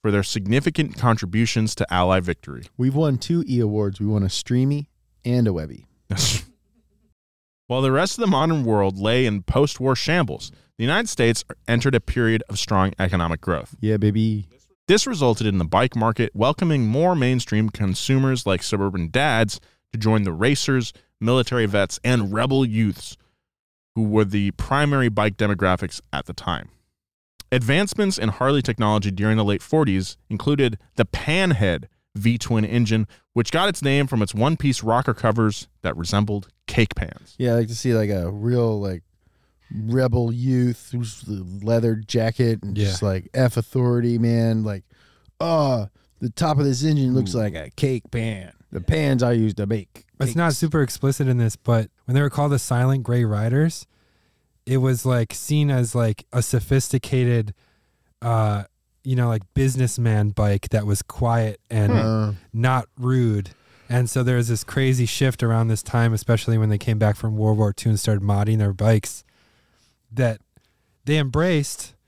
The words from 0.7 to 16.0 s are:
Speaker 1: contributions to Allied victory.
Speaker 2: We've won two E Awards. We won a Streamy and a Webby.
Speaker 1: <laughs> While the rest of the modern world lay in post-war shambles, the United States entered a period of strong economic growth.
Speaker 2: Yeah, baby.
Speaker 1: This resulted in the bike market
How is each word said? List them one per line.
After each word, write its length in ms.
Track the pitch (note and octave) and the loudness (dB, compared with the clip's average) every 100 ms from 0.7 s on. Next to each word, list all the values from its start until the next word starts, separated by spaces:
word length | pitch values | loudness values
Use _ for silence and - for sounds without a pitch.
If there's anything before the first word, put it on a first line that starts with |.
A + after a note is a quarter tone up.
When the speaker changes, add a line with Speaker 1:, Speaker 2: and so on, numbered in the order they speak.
| D3+ D3+ - | -2 -4 0
Speaker 1:
contributions 760 | B2 A2 F2+ G#2+ A2+ A#2 A2 - | 0 2 0 0 0 0 -2 -2
to 160 | G#2 | -2
Allied 320 | F#2 F2+ F#2+ F2 | 2 4 2 0
victory. 400 | E2 - C2 - - | -6 -8 -16 -14 -2
Speaker 2:
We've 180 | C3 C#3 | 0 2
won 220 | D#3 B2+ | 0 -2
two 260 | - E3+ - | -2 -2 0
E 120 | B2 | 0
Awards. 380 | A2 G#2+ G2+ F#2+ | 0 0 -2 -2
We 40 | G#2 | -2
won 160 | G#2+ | 0
a 60 | F#2+ | 0
Streamy 600 | - - B2 C3+ D3 D3 _ _ _ B2 | -4 -2 0 0 -2 -8 _ _ _ -2
and 220 | B2 A2+ | 2 2
a 60 | |
Webby. 340 | F2 D#2 - - _ _ | 0 -6 -14 -20 _ _
Speaker 1:
<laughs> 80 | G2 - - - _ _ _ _ _ _ _ _ _ _ _ _ | -2 -2 -2 -8 _ _ _ _ _ _ _ _ _ _ _ _
While 140 | B2+ | 0
the 100 | C3+ | 2
rest 260 | C3+ F#3+ - | 2 0 0
of 40 | |
the 60 | A3 | 0
modern 380 | C#3+ D#3 D#3 A#2 | 2 2 0 0
world 320 | G#2+ G2 F#2+ | 2 0 0
lay 260 | G#2 B2 B2 | 0 2 0
in 180 | G2+ | -2
post-war 520 | - B2 D3 - B2+ B2+ | -2 0 0 0 -2 0
shambles, 560 | - F3 C3+ - - - _ - | 0 0 -2 -6 -12 -20 _ -4
the 60 | |
United 240 | A#2 F#3 A#3 | -2 0 -2
States 360 | - A#2 A2 - - - | 0 2 2 -6 -14 -2
entered 280 | A#2 C#3 B2 | 0 2 0
a 60 | |
period 420 | - - A2+ A2 - | 0 0 2 0 -2
of 100 | G2+ | -8
strong 340 | - G2 F#2+ - | 0 2 0 0
economic 400 | F#2+ F2+ E2 E2 | -2 0 -2 -4
growth. 360 | - D#2+ - - | -2 -4 -6 -6
Speaker 2:
Yeah, 180 | A2 G#2+ | -2 2
baby. 500 | G#2 G#2 A2 G#2+ F2+ _ _ _ - | 2 2 0 -2 -8 _ _ _ 0
Speaker 1:
This 200 | G#3 C4+ | 2 2
resulted 400 | G3+ C3 A2 A2 | 0 0 2 0
in 100 | G2 | 0
the 60 | D#2+ | 0
bike 300 | F#2 B2 | 2 0
market 360 | A#2 | 0